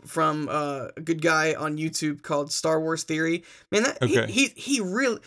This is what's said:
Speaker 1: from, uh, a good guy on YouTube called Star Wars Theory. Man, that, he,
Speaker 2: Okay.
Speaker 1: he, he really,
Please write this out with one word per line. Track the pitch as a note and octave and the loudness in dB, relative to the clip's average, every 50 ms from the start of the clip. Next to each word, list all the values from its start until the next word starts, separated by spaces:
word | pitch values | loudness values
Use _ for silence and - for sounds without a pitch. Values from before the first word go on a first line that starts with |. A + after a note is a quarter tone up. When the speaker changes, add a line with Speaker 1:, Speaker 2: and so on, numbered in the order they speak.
| - | -14
Speaker 1:
from, | C#3 - E3 D#3+ D#3 D3+ D3+ D3 - | -6 -2 0 2 2 2 0 -2 -2
uh, | - D3+ D3 C#3+ C#3 C3+ B2 - - | -2 -2 -2 -2 -4 -6 -8 -10 -10
a | - | -6
good | D#3+ D#3+ E3 D#3+ | -2 -2 0 2
guy | D#3 E3 D#3+ D#3 D#3 D#3+ D3+ | 2 2 4 4 4 2 0
on | - D3+ D3+ D3+ | 0 -2 -4 -2
YouTube | D3+ D#3 D#3+ - - D#3 D3+ D3 D3 | -2 -4 -4 -2 -2 -2 -2 -4 -4
called | - - D#3 C#3+ C#3+ D3 - | -4 -2 -2 -2 0 -2 -2
Star | - - D#3+ D#3+ D#3 | 0 2 2 2 2
Wars | D#3+ D#3+ E3 D#3+ - | 2 0 -2 -2 -2
Theory. | - D#3+ D#3 E3 E3 E3+ F3 - - - - - - | -2 0 0 0 0 0 -2 -4 -10 -20 -20 -8 -2
Man, | - G#3 A#3 | 0 2 2
that, | C#4+ - - C3 | 2 0 2 2
he, | A2+ F4+ A#2 | 2 4 2
Speaker 2:
Okay. | A2+ A2+ | 2 2
Speaker 1:
he, | G#2 B3+ C#4 - - | 2 2 0 0 -2
he | - - A#3+ C#4 A#3+ | -6 -4 -2 -2 -2
really, | G3 F3+ F#3 A#3 C#4 B3 G#3+ - - | -2 -2 0 0 0 0 0 -2 -6